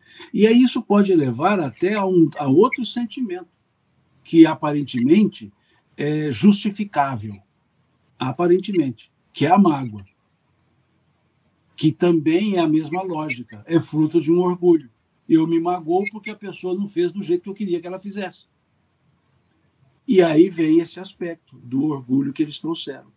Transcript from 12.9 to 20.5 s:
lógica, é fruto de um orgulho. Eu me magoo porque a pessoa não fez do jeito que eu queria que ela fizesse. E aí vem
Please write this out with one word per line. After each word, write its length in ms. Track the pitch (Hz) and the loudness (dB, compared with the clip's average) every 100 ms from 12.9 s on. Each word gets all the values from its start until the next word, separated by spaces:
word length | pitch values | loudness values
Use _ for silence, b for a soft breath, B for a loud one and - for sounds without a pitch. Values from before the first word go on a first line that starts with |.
| 175 | -6
lógica, 600 | 190 160 156 120 120 107 - | -6 -8 -8 -10 -12 -18 -2
é 120 | 165 | -2
fruto 400 | - 151 151 170 | -2 -2 0 0
de 120 | 151 | 0
um 80 | 175 | 0
orgulho. 500 | 180 175 175 165 131 _ _ _ - | 0 0 2 2 0 _ _ _ 0
Eu 180 | 160 160 | 0 2
me 120 | 165 | 0
magoo 460 | 170 180 156 180 208 | -2 -4 -2 -2 -2
porque 180 | 214 214 | -8 -14
a 60 | 208 | -14
pessoa 400 | 196 - 185 185 | -14 -10 -6 -6
não 120 | 202 | -6
fez 240 | 165 175 | -4 -4
do 100 | 185 | -4
jeito 220 | 156 180 | -4 -4
que 60 | 202 | -4
eu 40 | |
queria 260 | 196 202 175 | -10 -6 -6
que 80 | 170 | -6
ela 120 | 185 | -12
fizesse. 460 | 202 196 185 - _ _ _ _ _ _ _ _ _ _ _ _ _ _ _ _ - | -12 -10 -12 -12 _ _ _ _ _ _ _ _ _ _ _ _ _ _ _ _ 0
E 140 | 190 | 4
aí 280 | 170 151 | 4 6
vem 300 | 190 | 4